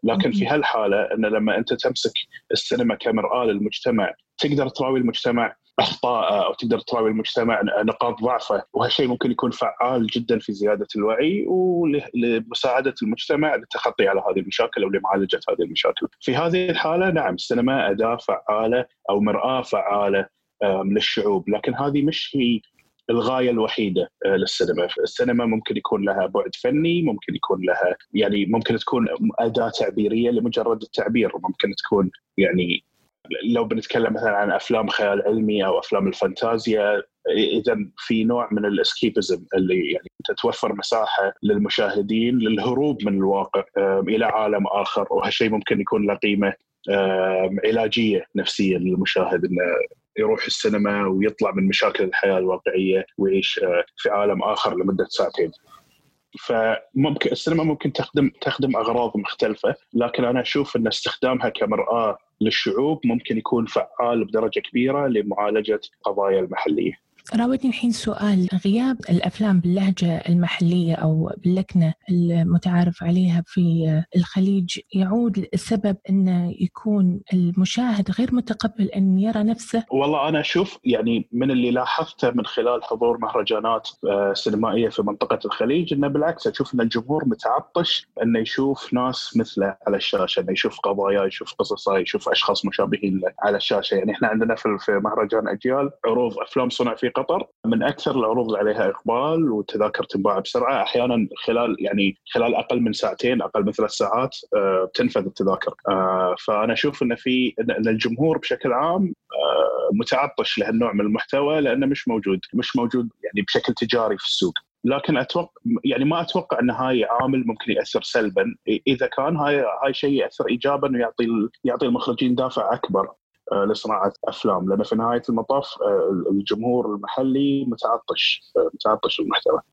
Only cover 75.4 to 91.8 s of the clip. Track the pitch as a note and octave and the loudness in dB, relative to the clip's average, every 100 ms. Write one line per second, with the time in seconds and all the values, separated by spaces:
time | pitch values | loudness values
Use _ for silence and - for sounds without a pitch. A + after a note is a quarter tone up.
75.4 | - F#3+ - A3+ G3+ F#3+ - G3 F#3 F3+ | -2 -4 -2 0 0 -2 0 2 4 2
76.4 | F3 - F3+ - A3 G#3 F#3 F3 - F#3 | 0 -2 -4 -2 0 2 2 2 0 2
77.4 | F3 F3+ F#3 - B3 G#3 G3 F#3+ B3 B3 | 2 2 0 2 0 0 0 0 2 0
78.4 | A#3+ G#3+ A3 - G3 G3 F#3+ F#3+ G#3+ A3 | 0 -2 -4 0 -2 2 4 4 2 2
79.4 | G#3 A3+ - A3+ A3+ C3+ C#3 D3+ D3 D#3 | 0 0 -2 -4 0 0 2 2 2 2
80.4 | D3 F3 F#3+ - - A#2 A2+ A2+ - A#2+ | 2 0 0 -2 0 0 2 0 -2 -2
81.4 | C3+ B2+ A#2+ B2 B2+ - D#3+ - B2+ A#2+ | 2 2 2 0 0 -2 -4 0 0 0
82.4 | G#2 - A#2 A#2+ - A2+ A#2+ A#2 A2 A2+ | -2 0 0 0 -2 0 2 2 0 -2
83.4 | G#2 G#2+ A2+ A2+ - - - G2+ G2+ G2 | 0 0 0 -2 -4 -6 -2 2 2 0
84.4 | - G#2+ A2+ G#2 A2+ - G#2 G#2 B2 A2 | -2 0 0 2 0 0 -2 -2 -2 -2
85.4 | G#2 - A2+ D#3 E3 C#3+ C#3+ C#3+ D#3 - | -4 -2 0 0 0 0 0 0 -2 0
86.4 | A2+ - C3+ B2 A2+ A#2 A#2 D3+ C#3 A2 | -4 -2 -4 0 0 0 -2 0 0 -2
87.4 | A2+ C3+ - F3 E3+ - - - A2+ A2+ | 0 -2 -2 -2 0 -2 -4 -2 0 2
88.4 | A2 - C3+ C3+ - B2 B2+ B2+ - A2+ | 0 0 0 -2 -2 -2 0 -4 -4 -2
89.4 | A2 - G2 - - G2+ - G#2 F#2 - | -2 -2 -2 -2 -2 -2 0 0 0 0
90.4 | F#2 F#2+ A2 - G2+ G2+ G2 G2+ G2 - | -2 -2 -2 -2 -2 0 2 2 0 -4
91.4 | - - G2+ G2+ | -12 -4 -2 0